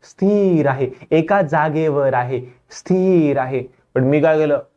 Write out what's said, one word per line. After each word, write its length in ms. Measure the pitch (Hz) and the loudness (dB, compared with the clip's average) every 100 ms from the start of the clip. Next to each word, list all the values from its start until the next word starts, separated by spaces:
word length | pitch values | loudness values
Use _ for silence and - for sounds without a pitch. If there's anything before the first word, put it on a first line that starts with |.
स्थिर 640 | - - 190 208 196 170 139 | -20 -4 0 2 2 2 0
आहे, 220 | 131 131 - - | -2 -4 -6 -2
एका 300 | 156 160 202 | -2 2 0
जागेवर 720 | 160 160 156 151 160 143 135 | 0 0 -2 -2 -2 0 0
आहे, 280 | 127 123 127 123 _ _ | 0 -4 -6 -10 _ _
स्थिर 680 | - - 185 185 180 151 139 | -20 -2 0 2 2 2 0
आहे. 260 | 127 131 123 _ _ | -4 -6 -8 _ _
पण 100 | 131 | -2
मी 180 | 131 151 | 2 2
काय 160 | 160 156 | 2 2
केलं 220 | 151 143 - | 2 -2 -4